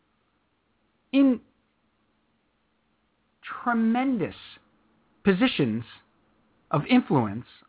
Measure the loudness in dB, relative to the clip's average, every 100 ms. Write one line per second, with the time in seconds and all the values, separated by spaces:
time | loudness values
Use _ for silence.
0 | _ _ _ _ _ _ _ _ _ _
1 | _ 2 2 2 -4 _ _ _ _ _
2 | _ _ _ _ _ _ _ _ _ _
3 | _ _ _ _ -18 -10 -4 0 0 0
4 | -2 -2 -4 -8 -20 -20 _ _ _ _
5 | _ _ 0 2 2 0 -2 -2 -8 -18
6 | _ _ _ _ _ _ -6 -4 2 2
7 | 2 0 0 -4 -14 -20